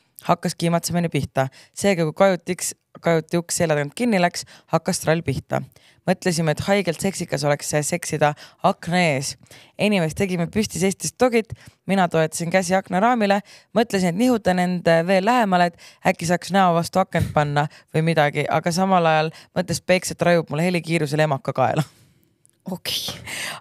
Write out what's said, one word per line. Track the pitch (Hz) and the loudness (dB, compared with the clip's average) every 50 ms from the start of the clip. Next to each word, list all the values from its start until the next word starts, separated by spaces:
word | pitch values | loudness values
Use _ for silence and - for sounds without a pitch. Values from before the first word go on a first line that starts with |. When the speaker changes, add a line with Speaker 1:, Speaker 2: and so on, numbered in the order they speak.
| _ _ _ - | _ _ _ -8
Speaker 1:
hakkas | - - 175 - - 175 - - | -2 -2 -2 -2 -2 -6 -4 -2
kiimatsemine | 170 170 170 165 - - 165 175 170 160 | -2 0 0 0 -2 -2 -2 -2 -2 -2
pihta. | - 143 135 - - 135 131 131 - - - _ | -2 -4 -4 -2 -2 -2 -2 -2 -4 -14 -20 _
Seega, | - - - 202 190 165 165 156 | -8 -2 0 0 2 2 0 -2
kui | 151 | 2
kajuti | - 196 196 185 160 - - 180 - | 2 2 2 2 0 -4 -6 -6 -6
uks, | - - - _ _ _ - - - | -6 -10 -10 _ _ _ -12 -4 0
kajuti | 170 170 160 156 - 175 175 | 0 0 0 0 -2 -4 -4
uks | 170 - - - | -2 -2 -2 -2
selja | 175 160 151 | 0 0 0
tagant | 147 143 147 - | 0 -2 -4 -4
kinni | - 247 240 208 185 | -4 -2 0 2 2
läks, | 175 175 - - - - - - _ - | 2 0 -2 -4 -12 -14 -18 -20 _ -4
hakkas | - 165 - 190 175 - - | -4 -2 -2 -2 -4 -2 0
trall | 151 160 170 | 0 -2 0
pihta. | - - - - - - 131 135 135 - _ _ _ _ _ _ - | -2 -4 -6 -6 -6 -4 -4 -6 -6 -6 _ _ _ _ _ _ -2
Mõtlesime, | 180 190 - - 185 165 160 165 156 151 | -2 -2 0 0 -2 -2 0 0 0 -2
et | - | -2
haigelt | - 196 202 202 180 175 156 - | 0 0 0 0 0 -2 -4 -2
seksikas | - 196 - - 175 - 151 139 147 | -4 -4 -4 -4 -8 -6 -4 -2 0
oleks | 143 147 - - - | 0 0 -2 -2 -4
see | 156 151 | -2 -2
seksida | 147 - 175 170 - - 156 147 151 147 147 - - - _ _ | -2 -2 -4 -6 -6 -4 -2 0 0 0 0 -2 -12 -20 _ _
akna | - 180 202 - - 170 175 180 | 0 0 0 -2 -4 -2 0 2
ees. | 175 160 135 131 135 - - _ _ - - - - _ | 2 2 0 0 -4 -6 -10 _ _ -20 -20 -20 -20 _
Anyways, | _ - 190 214 208 185 160 156 156 | _ -2 0 0 2 2 0 -2 -2
tegime | - 202 180 180 170 170 | -2 -2 -2 -2 -2 -4
püsti | 160 - 208 208 - - 165 | -2 -2 -2 -4 -2 -2 -2
seistes | 185 196 185 - - 151 - - | 0 0 -2 -2 -8 -6 -2 0
dogit. | 247 254 226 226 220 - - - - - _ _ - 175 | 0 2 2 0 -2 -2 -10 -18 -20 -20 _ _ -4 -2
Mina | 190 196 180 | 0 2 2
toetasin | 170 - 160 160 151 - - 170 170 180 | 2 2 0 0 0 -2 -6 -4 -2 0
käsi | 190 185 165 185 190 | 0 0 2 0 0
aknaraamile. | - - 180 185 208 240 254 226 214 196 196 208 - - - - _ _ | 0 0 0 2 2 2 2 2 2 2 0 0 -2 -8 -20 -20 _ _
Mõtlesin, | - 208 240 - - 190 185 175 165 | 0 0 0 0 0 0 0 0 2
et | 196 | 2
nihutan | 247 254 247 214 - 185 180 180 | 2 2 2 2 0 0 0 2
end | 180 180 180 170 - 170 165 165 165 180 | 0 0 -2 0 2 2 2 2 4 2
veel | 196 185 190 | 2 2 2
lähemale, | 220 247 254 220 196 185 180 175 175 | 2 2 2 2 2 2 2 2 2
et | 170 - - - - _ - 185 185 | -2 -6 -20 -20 -10 _ -2 -2 -2
äkki | - 170 160 | 0 0 -2
saaks | 175 165 - - 175 | -2 -2 -2 0 2
näo | 196 190 180 165 170 | 2 4 4 2 0
vastu | 165 - - 185 | 0 0 0 -2
akent | 190 - - 165 - - - | -2 0 0 -2 -2 0 0
panna | 156 147 147 143 147 151 151 - - _ _ | 0 0 2 0 -2 -2 -2 -6 -14 _ _
või | - 160 160 | -2 0 0
midagi, | 165 160 156 147 147 147 151 139 | 2 2 2 2 2 2 -2 -2
aga | - - 160 - 175 | 0 0 0 0 0
samal | 160 185 190 196 190 180 170 160 | 0 0 2 2 4 4 4 4
ajal | 156 156 151 160 - - - _ - 175 | 2 2 0 -2 -6 -12 -16 _ -6 -6
mõttes | 180 180 165 - | -4 -4 -4 -4
Peiks, | _ - 185 180 - - 170 | _ 0 0 0 0 -4 -4
et | - | 0
rajub | 165 175 175 165 151 - 143 | 2 2 2 2 2 -2 -2
mulle | 151 175 185 | -2 0 0
helikiirusel | 180 170 160 160 165 165 156 135 151 151 156 | 0 -2 -2 -2 -2 -2 -2 0 0 0 2
emaka | 151 139 131 - 139 | 2 0 -4 -4 -4
kaela. | - 131 127 113 - 156 - - _ _ _ _ _ _ _ _ _ _ _ _ _ _ - | -2 0 0 2 2 0 -2 -4 _ _ _ _ _ _ _ _ _ _ _ _ _ _ -12
Speaker 2:
Okei. | - 185 - - - - - - - - - - - - - - - - - | -12 -12 -10 -8 -8 -6 -6 -6 -8 -12 -12 -12 -12 -12 -10 -10 -10 -10 -6